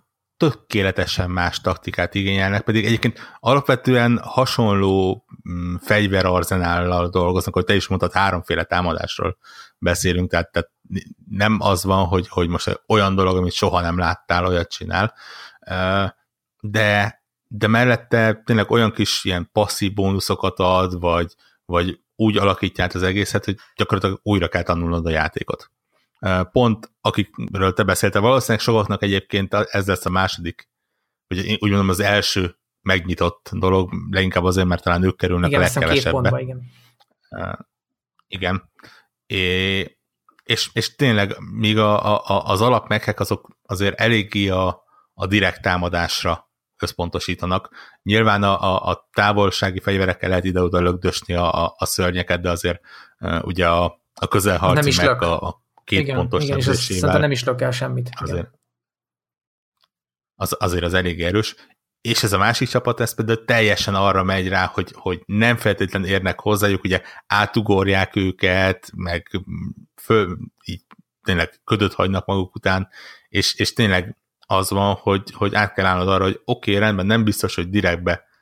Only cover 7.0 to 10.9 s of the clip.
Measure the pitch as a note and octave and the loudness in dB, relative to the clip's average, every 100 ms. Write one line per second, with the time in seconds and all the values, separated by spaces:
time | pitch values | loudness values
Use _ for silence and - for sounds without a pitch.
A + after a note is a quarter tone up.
7 | F2 F#2 F2 F#2 G2+ F#2 - G2+ - F#2 | 0 0 0 0 -2 -2 0 0 0 -2
8 | F2+ F#2+ G2 F2+ - E2 E2 F2 F2+ E2+ | 0 0 0 0 -2 -4 -2 -2 -2 -4
9 | E2+ - F2 - - - - _ F2 E2+ | -6 -6 -6 -8 -16 -20 -20 _ -2 0
10 | F#2 F2 F2+ E2+ E2+ E2+ - _ - | 0 0 0 -2 -2 -4 -6 _ -10